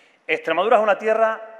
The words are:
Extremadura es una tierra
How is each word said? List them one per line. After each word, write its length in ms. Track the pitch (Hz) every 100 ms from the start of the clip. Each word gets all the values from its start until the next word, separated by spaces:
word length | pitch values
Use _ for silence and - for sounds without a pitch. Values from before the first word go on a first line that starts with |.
| _ _ -
Extremadura 520 | 156 165 165 208 226
es 60 |
una 140 | 214 196
tierra 600 | 220 220 220 220 -